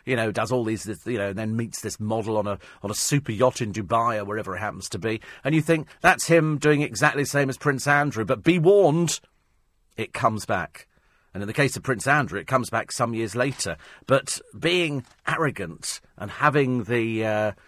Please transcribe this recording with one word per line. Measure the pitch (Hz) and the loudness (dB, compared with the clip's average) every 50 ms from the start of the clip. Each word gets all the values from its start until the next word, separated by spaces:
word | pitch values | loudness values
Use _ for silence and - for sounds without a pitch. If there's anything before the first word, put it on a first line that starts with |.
| - | -4
you | - 127 | -2 0
know, | 113 113 110 | 0 0 0
does | 92 113 110 107 | 0 -2 0 0
all | 127 123 113 | 0 0 0
these, | 110 113 98 - | 0 -2 -4 -4
this, | 107 101 - - | -8 -10 -8 -6
you | 113 123 | -4 -2
know, | 101 101 98 | -2 -2 -4
and | 95 107 | -4 -4
then | 110 110 113 | -4 -2 -2
meets | 117 117 - - - | -2 -4 -4 -8 -8
this | - 104 - - | -8 -8 -8 -6
model | 107 107 110 113 98 110 110 | -4 -2 -2 -2 0 0 0
on | 107 101 | 0 0
a, | 104 98 - - - - - - | -2 -6 -8 -10 -20 -18 -10 -8
on | 101 | -6
a | 107 | -4
super | - - - 147 143 - - | -2 0 2 2 0 0 -2
yacht | 110 98 127 127 - - | 0 2 2 2 2 0
in | 120 104 92 | -6 -4 -4
Dubai | 110 98 80 117 113 113 120 110 104 | -6 -4 0 0 2 2 2 -2 -2
or | 101 | -4
wherever | 101 104 107 104 101 90 | -4 -6 -6 -6 -6 -6
it | 95 | -6
happens | 107 101 - 95 - - | -6 -6 -8 -8 -10 -8
to | - 87 | -8 -4
be. | 95 110 113 110 - - - - - | -2 -2 -4 -4 -8 -14 -18 -6 -2
And | 139 156 | 2 2
you | 156 | 2
think, | 151 165 165 156 - - - - | 4 2 0 0 0 -10 -10 2
that's | - 185 160 123 - | 4 4 4 4 2
him | - 165 165 156 156 151 131 | 4 4 4 4 2 0 2
doing | 147 151 151 143 147 | 4 4 4 4 0
exactly | - 110 95 151 147 117 143 135 | -4 -2 0 0 0 2 0 -4
the | - | -2
same | - 143 139 131 | 0 0 0 0
as | 123 | -2
Prince | - - 147 139 120 - | -2 -2 -2 -2 0 0
Andrew. | 143 147 143 147 143 104 110 104 | 2 2 2 2 0 -2 -2 0
But | - 127 107 - | 0 -2 2 2
be | 165 180 175 | 2 4 6
warned, | 156 190 202 202 185 147 151 170 170 156 - - _ _ _ _ _ _ _ _ _ _ _ _ _ _ - | 6 6 8 8 6 6 4 4 0 0 -2 -6 _ _ _ _ _ _ _ _ _ _ _ _ _ _ -8
it | 117 110 - - | -8 -8 -8 -4
comes | - 127 117 110 101 - | 0 0 2 0 0 -2
back. | - 104 90 80 - _ - - _ _ _ _ _ _ _ _ _ - | -2 -2 -2 -4 -6 _ -20 -20 _ _ _ _ _ _ _ _ _ -12
And | 92 | -10
in | 101 | -8
the | 104 - | -4 0
case | 151 139 127 - | 2 2 2 0
of | - | -4
Prince | - 135 123 95 - | -4 -4 -4 -2 2
Andrew, | 135 147 147 - - 87 95 | 2 2 2 2 0 -4 -8
it | 78 | -4
comes | - 131 127 113 - | -2 -2 -2 -2 0
back | 113 110 - - | -4 -4 -4 -4
some | - - 120 117 113 | -2 -2 -2 0 0
years | 110 113 98 98 | -4 -4 -4 -2
later. | 123 127 143 - - - 92 80 - - - - - - | -2 -2 -2 -2 -6 -6 -6 -6 -8 -12 -20 -20 -14 0
But | - 135 - - - - - - _ - 104 | 2 2 2 2 -4 -8 -10 -10 _ -14 -4
being | - 170 180 180 170 151 147 131 - _ _ _ - | -2 0 2 2 0 0 -2 -6 -8 _ _ _ -6
arrogant | - 160 165 160 135 - 101 92 80 78 - - - - - _ _ _ | -4 -2 0 0 -2 -2 -4 -8 -8 -10 -10 -10 -10 -10 -10 _ _ _
and | - 104 98 | -12 -10 -10
having | - - 139 151 135 147 135 127 127 123 101 | -4 2 2 4 4 4 2 2 0 -2 -2
the, | 117 120 117 113 113 113 110 110 | 0 0 0 0 0 -2 -2 0
uh, | 110 107 107 107 104 101 _ _ | 0 0 0 0 -2 -2 _ _